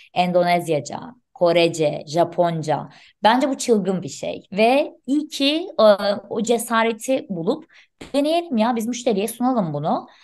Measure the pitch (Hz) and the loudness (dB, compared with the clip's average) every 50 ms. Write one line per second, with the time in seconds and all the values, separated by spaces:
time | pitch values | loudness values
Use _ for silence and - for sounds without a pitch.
0 | - _ - - 180 180 180 180 175 175 175 175 170 160 160 143 - - - - | -20 _ -2 0 0 2 2 2 4 4 2 2 2 0 -2 -2 -2 -6 -10 -12
1 | - - - _ _ _ _ - 180 170 170 175 170 170 - 156 156 139 - - | -12 -14 -18 _ _ _ _ 0 2 4 4 6 4 4 2 2 0 -2 -2 -4
2 | - 151 143 170 165 175 - - 175 170 170 160 147 156 147 139 151 - - - | -10 -6 0 0 0 0 2 0 0 0 0 -2 -2 -2 -2 -4 -4 -10 -16 -20
3 | - - _ _ - 208 233 254 294 269 269 262 - - 233 208 180 185 190 175 | -20 -20 _ _ 2 4 4 4 2 0 -2 -4 0 2 2 2 2 -2 -4 -4
4 | - 143 - - - 165 180 - - - 190 185 220 233 254 285 320 - - _ | -4 -8 -12 -8 -8 -8 -8 -8 -12 -10 -2 2 2 4 4 2 0 -2 -6 _
5 | - - 277 302 285 - - - 277 277 294 320 359 403 - - 226 214 202 190 | -8 -4 -4 -4 -4 -4 -6 -2 0 0 0 -2 -4 -6 0 4 6 6 6 6
6 | 202 202 202 202 - - - 226 208 233 240 220 226 - 233 226 226 226 233 226 | 4 -2 -2 -4 -6 -8 -6 -6 -2 0 -2 -2 -2 -2 0 0 0 0 -2 -4
7 | - - 269 - - - 190 165 165 190 277 - - _ _ - _ _ _ - | -4 -2 -2 -2 -2 -6 -8 -6 -2 -2 -4 -4 -6 _ _ -20 _ _ _ -20
8 | - - - 277 285 302 330 349 339 339 269 220 214 233 247 233 220 233 247 - | -18 -8 -4 -2 -2 0 0 -2 -2 -2 -2 0 0 0 0 -2 -2 -4 -6 -4
9 | - 254 214 190 202 226 - - 240 254 254 233 185 160 143 147 147 170 233 320 | -2 -2 0 0 -2 -4 -4 -2 -2 0 0 0 -2 -2 -2 -4 -2 -2 -2 -4
10 | 247 - _ _ | -4 -10 _ _